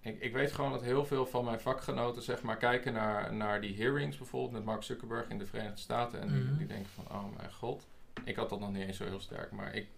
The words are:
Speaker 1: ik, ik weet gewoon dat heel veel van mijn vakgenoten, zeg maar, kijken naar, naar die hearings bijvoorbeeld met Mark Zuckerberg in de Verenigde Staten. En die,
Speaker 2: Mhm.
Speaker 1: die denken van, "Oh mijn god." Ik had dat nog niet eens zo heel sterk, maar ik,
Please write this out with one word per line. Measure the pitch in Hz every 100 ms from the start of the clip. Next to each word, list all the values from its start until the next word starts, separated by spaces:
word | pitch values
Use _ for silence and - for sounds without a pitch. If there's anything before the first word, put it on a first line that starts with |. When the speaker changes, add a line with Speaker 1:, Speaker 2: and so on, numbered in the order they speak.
Speaker 1:
ik, | 113 107
ik | 123
weet | 123 139
gewoon | - 139
dat | 131
heel | 120 135
veel | 143 135 131
van | 123
mijn | 120 113
vakgenoten, | - 127 - - 120 120
zeg | 117 120
maar, | 117 110
kijken | 123 123 123
naar, | 113 107 104 104
naar | 107 107 104
die | 104 98
hearings | 117 143 143 143
bijvoorbeeld | 127 131 127
met | 117
Mark | 107 110
Zuckerberg | - 117 113 117 117
in | 110
de | 101
Verenigde | 113 107 110
Staten. | - 117 120 -
En | -
die, | 139
Speaker 2:
Mhm. | 127 147
Speaker 1:
die | 156
denken | 104 98
van, | - 87
"Oh | 101 101 -
mijn | -
god." | - 117 143 - - - -
Ik | - 117
had | 113
dat | 101
nog | 101
niet | 98 95
eens | 95
zo |
heel | 92 95
sterk, | - 82 -
maar | 101 98
ik, | 107 101